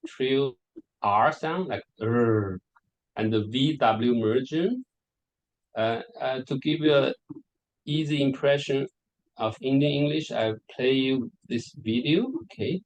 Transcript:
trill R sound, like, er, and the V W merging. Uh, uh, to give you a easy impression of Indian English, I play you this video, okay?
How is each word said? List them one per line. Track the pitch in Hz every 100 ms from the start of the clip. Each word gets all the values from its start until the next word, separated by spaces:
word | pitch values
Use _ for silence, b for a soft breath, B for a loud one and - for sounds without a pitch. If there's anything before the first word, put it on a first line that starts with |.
| 320
trill | - 131 135 139 123 _ - - _
R | 104 101 127
sound, | 156 156 175 180
like, | 101 - _
er, | 110 120 117 110 98 92 _ _ _ _ _ -
and | 110
the | 110 104
V | 123 143 147
W | 120 107 120
merging. | 117 110 120 131 156 185 247 262 _ _ _ _ _ _ _ _ -
Uh, | 110 117 - -
uh, | 131 131
to | 131 143
give | 151 151
you | 151
a | 143 131 131 _ - - _ _ _ -
easy | 151 156 147
impression | 139 131 143 143 143 139 135 _ _ _ _ -
of | 113 110
Indian | 131 139 147
English, | 143 147 151 151
I | 113 113 107 _
play | - 127
you | 135 131 131 120 _ _
this | 120 - -
video, | 107 117 135 165 262 330
okay? | 339 - 113 180